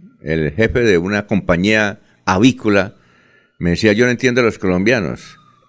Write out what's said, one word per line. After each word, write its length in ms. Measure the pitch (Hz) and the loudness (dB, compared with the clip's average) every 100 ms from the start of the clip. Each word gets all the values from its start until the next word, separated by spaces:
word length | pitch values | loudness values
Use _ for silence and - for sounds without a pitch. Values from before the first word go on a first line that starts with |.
| - _ | -20 _
El 300 | 76 80 76 | -6 -2 -2
jefe 280 | 76 113 120 | 0 -2 0
de 180 | 117 87 | 2 2
una 280 | 92 104 104 | 0 -4 -2
compañía 720 | 101 - 85 101 110 104 95 _ _ - | -4 -2 0 2 0 -2 -6 _ _ -2
avícola 680 | 92 127 127 110 98 92 - _ _ _ _ _ - | 2 2 2 0 0 0 -8 _ _ _ _ _ -6
me 120 | 87 | -4
decía, 220 | 87 110 | 0 2
"Yo 100 | 104 | 2
no 60 | 123 | 0
entiendo 300 | 120 127 120 | 0 0 0
a 40 | |
los 140 | 113 - | 0 -2
colombianos. 800 | 95 90 101 123 78 60 - - _ _ | -2 0 0 0 -4 -10 -16 -20 _ _